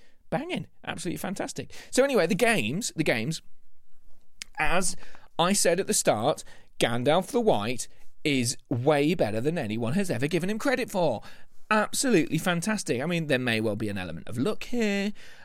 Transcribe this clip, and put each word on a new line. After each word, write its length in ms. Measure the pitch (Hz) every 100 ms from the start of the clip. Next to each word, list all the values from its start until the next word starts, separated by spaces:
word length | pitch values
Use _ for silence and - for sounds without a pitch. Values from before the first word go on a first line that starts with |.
| - - -
Banging. 380 | - 330 294 - - -
Absolutely 320 | 170 180 -
fantastic. 560 | - 196 - - - - -
So 140 | -
anyway, 240 | 277 247 165
the 80 | 180
games, 580 | 233 214 107 156 - -
the 80 |
games, 380 | 165 123 117 160 - - - - - - - - - - - -
as 360 | 151 170 185 - - - - -
I 140 | 170
said 260 | 202 190 170
at 80 | 196
the 80 | -
start, 480 | - 117 120 - - - - -
Gandalf 480 | 127 117 123 165 185
the 140 | 247
White 460 | 220 123 104 131 - - - -
is 320 | 156 139 120 - -
way 460 | 120 131 147 147 -
better 260 | 110 104
than 160 | 127 175
anyone 360 | 117 110 113
has 180 | 175 185
ever 160 | 117 143
given 200 | 170 180
him 120 | 214
credit 320 | 285 254 233
for. 320 | 202 165 104 - - - - -
Absolutely 680 | 214 208 - 269 202 - 156
fantastic. 640 | 185 170 190 208 - 123
I 60 | 151
mean, 180 | 170 151
there 140 | 127
may 220 | 123 113
well 140 | 110 104
be 140 | 107
an 80 | 98
element 300 | 90 82 -
of 100 | 110
luck 280 | 151 - -
here, 460 | 240 214 202 202 208 - -